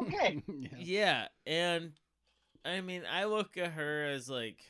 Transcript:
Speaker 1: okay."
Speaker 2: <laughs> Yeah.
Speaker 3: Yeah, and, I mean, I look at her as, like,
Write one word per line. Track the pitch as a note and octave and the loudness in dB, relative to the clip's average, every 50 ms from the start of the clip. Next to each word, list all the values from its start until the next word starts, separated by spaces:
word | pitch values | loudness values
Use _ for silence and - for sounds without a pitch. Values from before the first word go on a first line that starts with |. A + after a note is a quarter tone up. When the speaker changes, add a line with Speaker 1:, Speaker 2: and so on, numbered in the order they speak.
| F4 | -2
Speaker 1:
okay." | G3 F4+ G#4 D#4 G3+ D3+ D3 - | 0 2 4 4 4 2 0 -4
Speaker 2:
<laughs> | - F3 | -6 -8
Yeah. | C#3 B2+ G#2+ C3 | -8 -8 -10 -10
Speaker 3:
Yeah, | B2 - E3 F#3 G#3 G#3 F#3 D3 A#2+ G#2 - - _ _ | -8 -4 -2 2 4 4 4 4 4 0 -4 -8 _ _
and, | - D#3+ E3 F3 F3 E3+ E3+ E3 E3 D3 - _ _ _ _ _ _ _ _ _ _ _ _ - | 0 2 2 4 4 2 0 -2 -4 -10 -18 _ _ _ _ _ _ _ _ _ _ _ _ -6
I | D#3 F3+ F#3+ | -4 -4 -4
mean, | F#3 F#3 F3+ F3+ - F2+ | -4 -6 -8 -8 -6 -2
I | C#3+ F3+ G3 | 0 0 2
look | G#3+ G#3+ G#3+ G3+ G#3 - | 2 2 2 0 0 -2
at | F#3+ F3 E3+ | -2 -2 -2
her | D#3 D#3 D3+ D3 D3+ D3+ D3 | 0 -2 -2 0 0 0 0
as, | D3 C#3 C3+ A#2+ C3 | 0 -2 -2 -4 -4
like, | C3+ B2 A#2 A2 G2 - - | -4 -4 -4 -4 -6 -10 -18